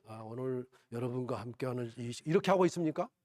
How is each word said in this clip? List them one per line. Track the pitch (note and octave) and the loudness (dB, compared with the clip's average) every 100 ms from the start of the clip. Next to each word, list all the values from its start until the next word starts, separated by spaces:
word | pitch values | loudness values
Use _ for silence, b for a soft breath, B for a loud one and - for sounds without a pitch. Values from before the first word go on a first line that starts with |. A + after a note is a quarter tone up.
| - | -14
아, | A2 | -14
오늘 | A2 A#2+ C3 B2+ B2 b b | -10 -4 -2 -4 -6 b b
여러분과 | A#2 B2 B2+ B2 A#2 | -4 -2 -2 -2 -4
함께하는 | A#2 A2+ C3 B2 A#2+ A2+ | -6 -4 -4 -2 -4 -6
이 | A#2+ | -8
시-, | A#2+ | -6
이렇게 | D#3 F3+ G3 | 2 4 6
하고 | G3 | 6
있습니까? | F3+ - D#3+ D3+ G3+ _ | 6 4 0 0 -6 _